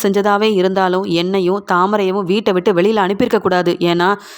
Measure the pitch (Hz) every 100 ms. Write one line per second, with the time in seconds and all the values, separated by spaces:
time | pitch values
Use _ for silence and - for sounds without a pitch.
0 | 208 196 202 202 220 202 185 190 185 185
1 | 196 170 175 196 175 196 196 180 190 208
2 | 190 196 175 202 214 180 180 175 190 220
3 | 185 202 240 220 185 180 175 175 170 170
4 | 180 202 -